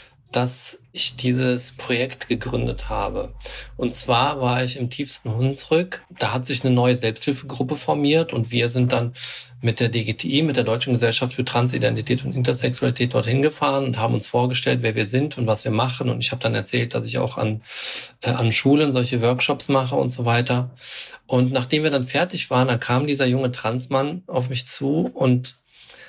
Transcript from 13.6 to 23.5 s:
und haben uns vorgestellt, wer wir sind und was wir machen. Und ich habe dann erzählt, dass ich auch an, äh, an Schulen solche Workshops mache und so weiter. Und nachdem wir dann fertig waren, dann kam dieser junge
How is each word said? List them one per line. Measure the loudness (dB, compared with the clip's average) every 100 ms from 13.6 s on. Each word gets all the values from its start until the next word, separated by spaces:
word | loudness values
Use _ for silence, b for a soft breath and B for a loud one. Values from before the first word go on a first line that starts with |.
| 0 0 0
und | 0
haben | 0
uns | 0 0
vorgestellt, | 0 2 0 0 0
wer | 0 0
wir | 0
sind | 0 0 -2
und | 0
was | 0
wir | 0
machen. | 0 0 0 -2
Und | -2
ich | -2
habe | -2
dann | -2
erzählt, | -2 0 -2 0 -2
dass | -4
ich | -2
auch | -2 -2
an, | -2 -2 B B B B B B
äh, | -2
an | 2 2
Schulen | 4 6 6 4
solche | 2 0 2
Workshops | 2 2 2 0 2
mache | 2 2 0
und | 0
so | 0 0
weiter. | 2 2 0 -2 B B B B B 0
Und | 2 4
nachdem | 2 0 2
wir | 2
dann | 0 0
fertig | 0 0 -2 0
waren, | 2 2
dann | 2
kam | 2 0 2
dieser | 2 2
junge | 2 0